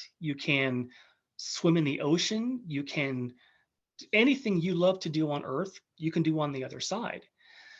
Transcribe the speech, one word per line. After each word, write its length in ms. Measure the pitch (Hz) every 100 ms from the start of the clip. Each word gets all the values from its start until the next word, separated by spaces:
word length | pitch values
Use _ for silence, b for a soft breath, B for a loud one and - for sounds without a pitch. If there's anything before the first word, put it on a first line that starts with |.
| - _
you 160 | 156 139
can 540 | - 139 135 123 123 B B B B -
swim 400 | - - 175 165
in 60 |
the 180 | 147 139
ocean, 600 | 143 170 - 220 240 254 185
you 160 | 143
can, 500 | 139 - 139 131 123 123 b b b _ _ - -
anything 480 | 208 254 269 220 185
you 140 | 170 170
love 240 | 180 190
to 80 | 175
do 200 | 151 156
on 140 | 143
earth, 340 | - 135 190 - _ _
you 140 | 160
can 120 | 170
do 160 | 156 156
on 120 | 147
the 120 | 139
other 160 | 127 131
side. 440 | - 202 226 - - _ B B B B